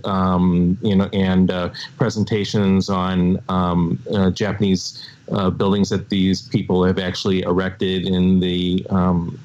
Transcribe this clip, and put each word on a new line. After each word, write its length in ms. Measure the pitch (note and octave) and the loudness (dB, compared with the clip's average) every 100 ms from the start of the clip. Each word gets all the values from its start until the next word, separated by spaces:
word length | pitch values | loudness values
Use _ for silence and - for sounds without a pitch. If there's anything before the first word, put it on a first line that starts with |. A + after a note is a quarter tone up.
| G#2 | -2
um, 720 | F#2+ F#2 F2+ F2+ F2 F2 F#2 | 0 2 2 2 2 2 0
you 140 | A2 G2 | 2 2
know, 140 | G2 | 2
and, 380 | G2+ F#2+ F#2 F#2 | 0 2 2 2
uh, 180 | F2+ E2+ - - - | 2 -4 -6 -12 -2
presentations 920 | A#2 G#2+ G2 A2 G2 A2 G2 F#2+ F#2+ | -2 0 -2 -2 -2 0 2 2 2
on, 500 | F#2+ F#2 F#2 F2+ F#2 - | -2 0 0 2 0 -2
um, 500 | F#2 F2+ F2 E2 F2+ - | -2 0 0 0 -2 -2
uh, 200 | G2+ F#2+ | 0 0
Japanese, 720 | F2+ G#2 G2 G2+ F#2 - - - - - | 0 -2 0 0 0 -4 -14 -20 -18 -6
uh, 200 | G#2 F#2 | -2 -2
buildings 380 | F2 G2+ G2+ F#2+ | 0 0 2 0
that 200 | G2 - | -2 -2
these 320 | G2 F#2+ F#2+ | 0 2 0
people 420 | - A#2 F#2+ F#2 | -2 -4 0 2
have 140 | F2+ F#2 | 2 0
actually 460 | F#2 F2 G#2 F#2 | -2 -4 -2 -2
erected 640 | F2+ F2+ F#2 F#2 F#2+ F#2 F2+ | 0 0 -2 -2 -2 -2 0
in 320 | F#2 F#2 F#2 | 2 4 2
the, 440 | F2+ F2+ F2+ F#2 - | 2 0 0 -2 -2
um, 480 | G2 F2+ F2+ E2+ - | 0 2 0 -2 -10